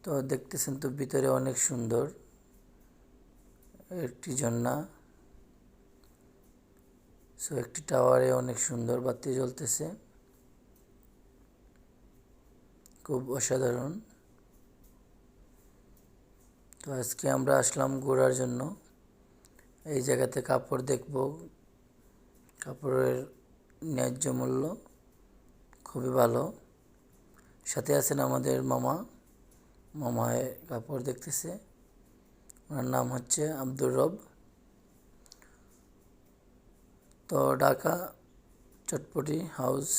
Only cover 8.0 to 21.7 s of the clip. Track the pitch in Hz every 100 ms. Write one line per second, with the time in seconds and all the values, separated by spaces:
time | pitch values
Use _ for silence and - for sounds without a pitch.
8 | 127 127 127 127 127 120 - 120 117 123
9 | 127 120 143 127 127 127 147 - 156 214
10 | - - - - - - - - - -
11 | - - - - - _ - - - _
12 | - - _ - - - - - - -
13 | - 131 127 135 - 131 127 123 139 196
14 | - - - - - - - - - -
15 | - - - - - - - - - -
16 | - - _ - - _ - - 143 131
17 | 123 - 139 131 131 135 123 - 135 135
18 | 135 131 131 127 127 123 147 208 - -
19 | - _ - - - - - _ 156 143
20 | 131 127 127 135 127 131 - 131 131 127
21 | - 135 135 156 170 - -